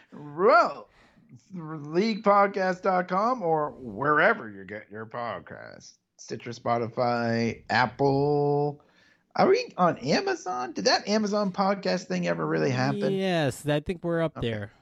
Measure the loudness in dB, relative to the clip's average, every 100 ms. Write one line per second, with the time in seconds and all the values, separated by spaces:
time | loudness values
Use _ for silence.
0 | _ -18 -10 0 4 6 4 -2 -16 _
1 | _ _ _ -20 _ -14 -12 -10 -4 0
2 | 0 2 4 6 4 2 -2 -2 0 0
3 | 0 0 0 -2 0 0 -2 -8 -12 -2
4 | 2 4 4 2 -4 -14 -12 -14 -12 -14
5 | -12 -8 -6 -8 -10 -16 -16 -18 -20 -20
6 | _ -20 -12 -10 -10 -6 -2 0 0 0
7 | 0 0 0 0 0 -4 0 2 2 2
8 | 2 2 2 2 2 2 0 -4 _ _
9 | _ _ _ 2 4 4 0 0 0 2
10 | 0 0 0 -4 -4 -6 -6 -2 0 0
11 | 2 0 2 0 -2 0 0 0 0 -2
12 | -2 -2 -2 -2 0 0 0 2 0 0
13 | 0 0 0 2 0 -2 -2 -2 -2 -6
14 | -4 -2 -2 -2 -4 -4 -8 _